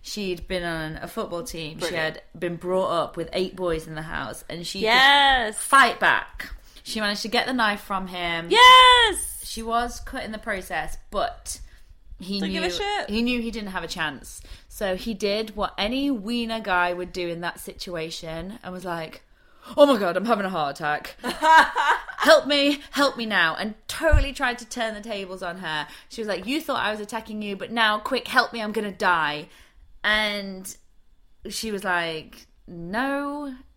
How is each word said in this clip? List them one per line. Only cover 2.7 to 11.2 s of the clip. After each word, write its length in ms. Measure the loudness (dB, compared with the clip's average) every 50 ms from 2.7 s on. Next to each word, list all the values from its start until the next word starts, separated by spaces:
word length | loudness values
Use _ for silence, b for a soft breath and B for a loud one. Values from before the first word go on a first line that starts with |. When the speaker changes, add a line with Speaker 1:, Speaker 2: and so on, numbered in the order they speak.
| 0 0 2 2
Speaker 1:
up 260 | 0 0 -2 -2 -6
with 140 | -8 -8 -6
eight 240 | -2 -4 -4 -4 -4
boys 300 | -4 -2 -2 -2 -4 -6
in 80 | -10 -10
the 80 | -10
house, 420 | -10 -8 -8 -8 -8 -8 -10 -12 -12 -12
and 160 | -12 -10 -8
she 140 | -8 -4 -2
Speaker 2:
Yes. 760 | 2 4 6 6 8 8 8 6 6 6 4 2 0 -2 -4
Speaker 1:
could 80 | -8 0
fight 340 | 6 8 8 8 6 4 2
back. 520 | 2 4 4 2 0 -6 -14 -16 -14 -14 -14 b b b b b
She 180 | b -8 -6 -2
managed 220 | -2 -2 -2 -4
to 60 | -4 0
get 180 | 0 0 0
the 80 | 0 0
knife 260 | 2 2 2 0 -2
from 280 | -6 -6 -6 -6 -4 -6
him. 400 | -6 -6 -4 -2 -4 -4 -2 2
Speaker 2:
Yes. 800 | 8 10 12 12 12 12 12 10 8 8 6 4 2 -2 -6 -10 -10 -12 -12
Speaker 1:
She 180 | -10 -10 -8
was 380 | -4 0 0 0 0 -2 -6 -10
cut 220 | -12 -10 -10 -8 -8
in 80 | -8
the 60 | -10 -8
process, 600 | -6 -6 -6 -6 -6 -6 -6 -4 -4 -4 -8 -10 -10 -6
but 500 | -4 -2